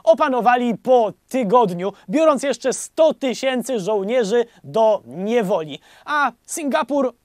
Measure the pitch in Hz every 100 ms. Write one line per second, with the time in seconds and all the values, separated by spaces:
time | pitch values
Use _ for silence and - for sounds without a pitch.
0 | - 330 302 247 214 247 240 202 247 247
1 | 214 - _ 262 208 240 214 175 190 196
2 | - 247 320 277 277 - 262 202 - -
3 | 311 - 269 214 262 254 220 240 180 214
4 | 196 254 202 240 233 _ 135 202 220 190
5 | 113 143 202 240 185 190 156 139 _ _
6 | - 294 269 - - - 285 302 254 285
7 | 254 -